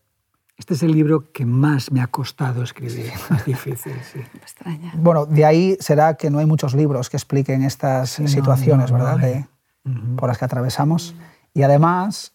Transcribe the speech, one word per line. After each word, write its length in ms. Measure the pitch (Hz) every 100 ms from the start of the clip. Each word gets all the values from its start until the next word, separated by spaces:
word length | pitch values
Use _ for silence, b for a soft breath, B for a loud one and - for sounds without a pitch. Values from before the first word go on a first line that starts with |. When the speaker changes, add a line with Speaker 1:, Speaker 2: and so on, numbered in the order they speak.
| _ _ _ _ _ -
Speaker 1:
este 160 | -
es 80 | 151
el 80 | 165
libro 380 | 156 151 156 147
que 140 | - 120
más 440 | 127 147 143 -
me 80 | 131
ha 60 | 123
costado 540 | - 123 - 135 120
escribir, 480 | 120 - 123 120 120
Speaker 2:
Sí. 0 | 110 -
Speaker 1:
más 140 | 135 120
difícil, 460 | 131 143 127 - 127 127
sí. 60 | -
Speaker 3:
<laughs> 160 | 123
Me 60 | -
extraña. 520 | - - 175 156 170 160
Speaker 2:
Bueno, 260 | 170 160
de 200 | 147 151 151
ahí 300 | 160 185 190
será 340 | - 147 156
que 160 | 156 156
no 100 | 147
hay 60 | 156
muchos 280 | 156 143
libros 340 | 135 151 135 123
que 80 | 131
expliquen 460 | - 139 135 135
estas 480 | 135 - 143 131 127
Speaker 1:
Sí, 120 | -
no, 60 | 147
Speaker 2:
situaciones, 640 | 139 135 131 - 135 127
Speaker 1:
no, 60 | 123
no 60 |
Speaker 2:
¿verdad? 200 | 131 131
Speaker 1:
hay. 80 | 131
Speaker 2:
De, 120 | 131 139 _ _ _ 135
Speaker 1:
Ujú. 260 | 120 113 127
Speaker 2:
por 120 | 123
las 80 | 120
que 80 |
atravesamos. 720 | 127 123 127 - 143 165 -
Speaker 3:
Mm. 440 | - - _ _ -
Speaker 2:
Y 20 |
además, 680 | 139 143 165 180 202 180 -